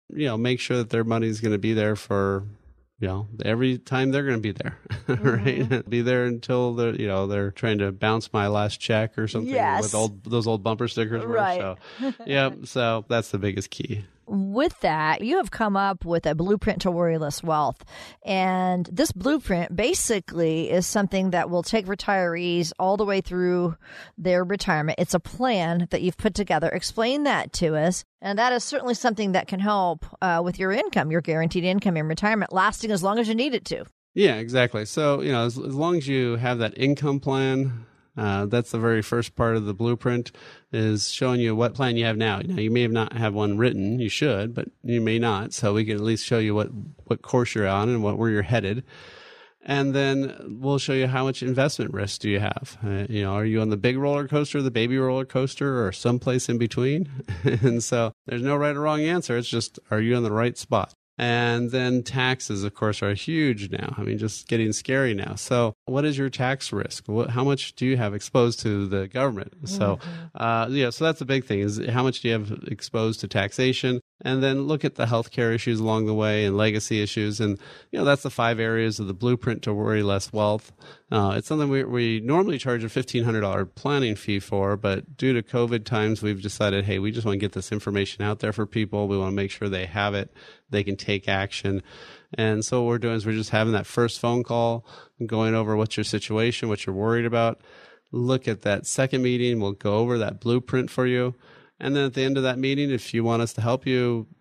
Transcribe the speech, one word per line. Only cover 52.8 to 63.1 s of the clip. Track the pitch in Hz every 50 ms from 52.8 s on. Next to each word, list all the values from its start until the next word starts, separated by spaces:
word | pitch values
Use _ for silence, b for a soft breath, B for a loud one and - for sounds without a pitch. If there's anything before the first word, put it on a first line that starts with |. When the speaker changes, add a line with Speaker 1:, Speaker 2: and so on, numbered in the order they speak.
| 110
Speaker 1:
Uh, | 104 98 98 101 -
you | 113 104
know, | 101 95 98
are | 104 107
you | 110 110 110
on | 110 110
the | 107 101
big | 95 123 127 135
roller | 139 143 143 143 143 131
coaster, | 147 147 147 - - 147
the | 139 131
baby | 113 117 113 120 131 135
roller | 131 131 127 131 135
coaster, | - - 131 131 135 - - 143 139 135 123 113
or | 95
someplace | 95 - - 120 120 127 - 135 127 127 - -
in | 120 117
between? | 120 113 - - 123 135 143 160 190 143 139 131 - - 95
<laughs> | 85 -
And | 135 123 110 127 127 117 117 113
so | - 127 120 113 110 - _ _
there's | - 123 120
no | 123 139 147
right | 147 147 147 147
or | 143
wrong | 147 156 151 151
answer. | 151 160 175 180 - - 120 120
It's | 120 -
just, | - 117 110 - - - - -
are | 110 107
you | 110 117 123
on | 123 120
the | 110
right | 107 110 117 120 120 -
spot? | - - 120 107 92 - - _ _ _ _ -
And | 120 120 120 120 120 120 117 117 123 120
then | 123 131 127 127 127 127 120
taxes, | - - 131 127 127 127 127 - - 110 98 98
of | 104 -
course, | - 110 107 104 -
are | - 101